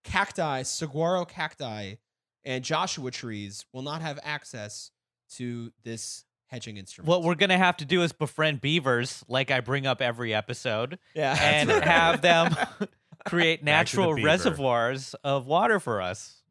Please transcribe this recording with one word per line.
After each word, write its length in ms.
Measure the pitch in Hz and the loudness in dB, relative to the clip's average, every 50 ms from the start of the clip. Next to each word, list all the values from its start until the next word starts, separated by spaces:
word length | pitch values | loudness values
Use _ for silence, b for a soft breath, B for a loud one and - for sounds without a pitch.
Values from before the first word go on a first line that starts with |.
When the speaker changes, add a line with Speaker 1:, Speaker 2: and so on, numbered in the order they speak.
| _ | _
Speaker 1:
Cacti, 580 | - - 185 196 - - - 165 151 139 131 - | -2 -2 -2 -2 -2 -2 -4 -2 -2 -2 -4 -4
saguaro 600 | - - - 170 147 135 151 165 170 185 180 175 | -6 -6 -8 -8 -6 -4 -2 0 0 0 -2 -4
cacti, 720 | 175 - 180 160 156 - _ 147 120 107 107 101 95 104 - _ _ _ _ _ _ _ _ _ | -6 -8 -8 -8 -8 -8 _ -10 -10 -8 -8 -8 -10 -12 -14 _ _ _ _ _ _ _ _ _
and 180 | 135 127 127 127 | -8 -8 -6 -4
Joshua 480 | - 156 156 185 185 - 170 131 127 | -2 -2 -2 -2 -2 -6 -8 -8 -10
trees 540 | 123 - - 117 110 104 104 98 98 - - _ - | -10 -10 -10 -10 -8 -8 -10 -10 -14 -16 -18 _ -14
will 80 | 131 | -12
not 200 | 135 147 151 160 | -10 -10 -8 -8
have 160 | 160 156 139 143 - | -8 -10 -10 -10 -8
access 680 | 151 147 147 - - - 117 104 107 - - - - _ _ _ _ _ _ _ _ | -8 -10 -8 -10 -14 -14 -14 -12 -12 -14 -16 -18 -18 _ _ _ _ _ _ _ _
to 400 | - - 123 120 120 120 117 117 _ _ _ | -12 -10 -8 -8 -8 -8 -12 -14 _ _ _
this 400 | 117 113 110 - - - - _ _ _ _ _ | -12 -10 -10 -10 -12 -12 -14 _ _ _ _ _
hedging 300 | _ 131 117 - 110 104 | _ -14 -14 -12 -12 -14
instrument. 320 | 101 95 - - - - 151 | -14 -16 -16 -18 -6 2 2
Speaker 2:
What 140 | 175 180 165 | 2 4 4
we're 120 | 170 175 | 0 2
gonna 220 | 147 196 190 185 | 2 4 4 4
have 180 | 180 185 180 175 | 6 6 4 2
to 80 | - 151 | 0 -2
do 160 | 131 180 180 | 0 2 2
is 120 | 175 165 - | 2 2 0
befriend 480 | _ 156 139 - - 156 156 147 123 | _ -6 -6 -2 0 0 0 0 0
beavers, 600 | - 139 156 175 135 135 123 120 123 127 - - - | -2 0 0 2 2 2 2 2 0 -2 -6 -12 -8
like 240 | - 120 131 135 - | -2 -2 -2 0 2
I 80 | 135 127 | 0 0
bring 260 | 120 120 135 139 135 | 0 0 -2 -2 0
up 160 | 135 123 - | -2 0 0
every 320 | 131 120 117 117 123 113 110 | 0 -2 -2 -2 -4 0 0
episode, 640 | 107 104 - 117 - - 127 107 107 120 131 180 - b b b | -2 -2 -2 -10 -6 -4 -2 -2 -2 -2 -4 -8 -16 b b b
Speaker 1:
Yeah. 240 | 156 151 135 139 143 | -2 0 0 2 4
Speaker 2:
and 280 | 147 147 151 151 147 147 | 4 4 4 4 4 4
Speaker 3:
That's 100 | 440 415 - | 4 4 4
right. 20 | |
Speaker 2:
have 340 | 151 170 165 165 165 170 - | 6 6 6 6 4 4 4
them 340 | - 175 170 165 165 170 165 | 4 4 6 6 4 2 2
Speaker 1:
<laughs> 680 | - 254 - - - 202 - _ _ _ _ - _ - | 0 -2 -6 -4 -8 -8 -10 _ _ _ _ -20 _ -8
Speaker 2:
create 380 | - - 170 170 160 165 156 147 | -2 0 2 4 2 2 0 2
Speaker 3:
Back 240 | 147 151 160 170 | 2 4 4 4
to 80 | - - | 2 2
the 60 | 202 | 2
Speaker 2:
natural 140 | 185 165 156 | 2 2 2
Speaker 3:
beaver. 100 | 139 113 | 2 4
Speaker 2:
reservoirs 880 | 151 160 185 170 170 160 143 139 131 120 120 117 120 135 135 131 - - - - | 4 4 4 4 0 0 2 2 2 2 4 2 0 -2 -4 -8 -12 -14 -6 -2
of 220 | 143 139 139 123 | 0 0 0 0
water 340 | 131 151 175 214 233 220 190 | 2 2 2 4 4 2 2
for 220 | - 127 113 101 | 0 -2 -2 0
us. 400 | 90 90 98 - - - - _ _ _ | 0 -2 -4 -6 -10 -18 -20 _ _ _